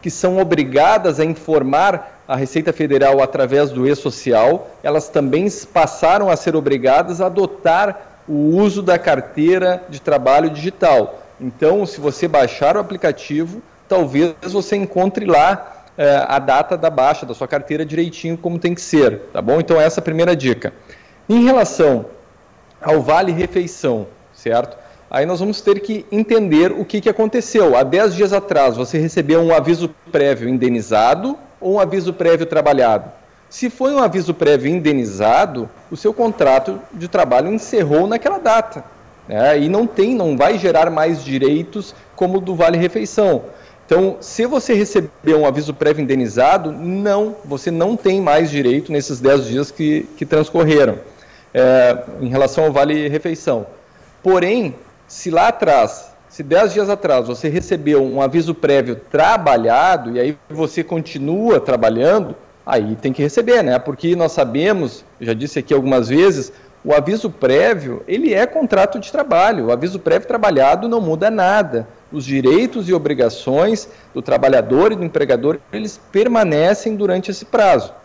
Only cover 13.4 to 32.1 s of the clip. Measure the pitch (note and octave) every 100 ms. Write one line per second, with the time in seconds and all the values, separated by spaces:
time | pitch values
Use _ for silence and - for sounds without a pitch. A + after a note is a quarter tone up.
13.4 | E3 G3+ - _ _ F#3+ D3+ C#3 E3+ D#3+
14.4 | F3+ G3 F#3 G3+ G3 F3+ F#3+ G3 G#3 D#3+
15.4 | D#3+ F#3+ - - - - C#3+ C#3+ B2+ C#3
16.4 | C3+ C3 D3+ F3 D#3+ D3+ C3+ D3+ B2+ A#2
17.4 | C3 D3 D3 D3+ D#3+ D#3 E3+ E3 E3 E3
18.4 | E3+ E3+ F3 F3 - D#3 C3 G#2 - -
19.4 | G2+ D3 E3 E3 D#3 E3 - D#3+ F3 E3+
20.4 | C3+ A2+ G#2 - - - _ _ _ A3+
21.4 | A#3+ C4 G#3+ - D#3 B2 A2 - _ _
22.4 | _ _ _ _ - D#3 B2+ D#3 F#3 E3
23.4 | F3+ F#3+ F3 - D3 A#2 G2+ - _ _
24.4 | - A#2 B2 - - - _ - D3+ F3
25.4 | F#3+ G#3 - G3+ G3+ G#3+ - G#3 A3 A3+
26.4 | G3+ D3+ F3 - G#3 G#3+ G#3 G#3 G#3+ A#3+
27.4 | - A3 F3+ B2 C3 E3+ G#3+ F3 G3+ G3
28.4 | G3 D#3+ C3+ A#2 B2+ E3 D#3+ E3+ D3 E3
29.4 | E3 D#3+ D#3+ E3 E3+ - - D3+ C#3 B2
30.4 | A#2 B2+ B2+ A#2+ G#2 G#2+ A#2 D#3 A#3 C#4
31.4 | - _ F#3+ G3+ F#3 F#3+ F3